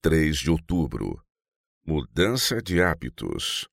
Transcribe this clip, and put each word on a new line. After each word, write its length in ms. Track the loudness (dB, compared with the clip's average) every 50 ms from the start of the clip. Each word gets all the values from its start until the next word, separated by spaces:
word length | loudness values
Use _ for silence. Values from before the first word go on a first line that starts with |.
Três 380 | 2 2 4 4 4 2 0 0
de 120 | 0 0
outubro. 720 | 0 0 0 _ -2 -2 -2 -2 -4 -6 -6 -6 -8 -10 _ _ _ _ _ _ _ _ _ _ _ _ _
Mudança 760 | -2 -2 -2 -2 -4 _ 2 2 2 2 0 -2 -2 -2 -2
de 200 | -4 0 2 4
hábitos. 840 | 4 4 2 -2 -6 -12 -10 -8 -8 -8 -6 -6 -6 -6 -6 -6 -8 -10